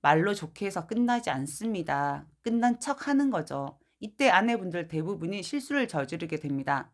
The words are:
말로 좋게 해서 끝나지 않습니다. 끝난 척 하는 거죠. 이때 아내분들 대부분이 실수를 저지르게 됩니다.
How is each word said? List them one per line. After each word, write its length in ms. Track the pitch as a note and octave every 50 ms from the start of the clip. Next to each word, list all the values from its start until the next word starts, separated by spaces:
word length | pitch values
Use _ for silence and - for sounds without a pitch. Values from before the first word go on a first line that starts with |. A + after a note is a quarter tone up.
말로 340 | - C#3+ D3+ D#3+ E3+ G3+ G#3
좋게 320 | G3+ E3 D#3 - - G3+
해서 200 | G3 F#3+ F#3 E3
끝나지 440 | E3 A3 A3+ A#3+ A#3+ A#3+ A#3+ A#3 -
않습니다. 960 | C#3 C3+ C3+ C#3 C#3 - G#3 A3+ A3 F#3 D#3+ - C#3+ C#3 C#3+ C#3+ C#3+ C#3+ - - _ _ _
끝난 380 | A#3 A3+ A#3 A#3 B3 A#3+ A#3+
척 260 | - D4 C#4 C#4 -
하는 240 | C#4+ C#4+ C4+ C#4+ C4+
거죠. 480 | A#3 E3+ D3+ - C#3 C#3 C#3 C#3+ - _ _ _ _ _
이때 280 | - G#3+ _ - C#4 C4
아내분들 600 | F3+ F#3 G#3+ A#3 A#3 A3+ F#3+ F3+ D#3+ F3 E3 E3
대부분이 540 | D#3+ D#3 D#3+ F3 G3+ D#3+ E3 E3+ G3 G#3 F3
실수를 440 | - - C#4+ C4 - C#4+ C#4+ B3+ A3+
저지르게 500 | - D#3 C#3 C3+ E3 E3 E3+ D#3+ D#3+ D3+
됩니다. 520 | - D3 C#3 C#3 C3+ C#3+ C#3+ C3+ - -